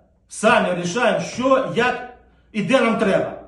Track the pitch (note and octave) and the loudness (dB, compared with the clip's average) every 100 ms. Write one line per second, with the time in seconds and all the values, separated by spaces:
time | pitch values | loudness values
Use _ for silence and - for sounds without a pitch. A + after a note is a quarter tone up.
0 | _ _ _ - G#3+ A3+ F3+ F3 F3 A#3 | _ _ _ 0 2 4 2 -2 -4 0
1 | A3+ - - A3+ C4 C4 - E3+ B3 A#3+ | 0 0 -4 -2 2 2 0 0 -2 -2
2 | - - _ _ _ G#3+ - C4 A3+ G#3 | -10 -18 _ _ _ -6 0 2 2 0
3 | G3+ E3 - - | 0 0 -2 -8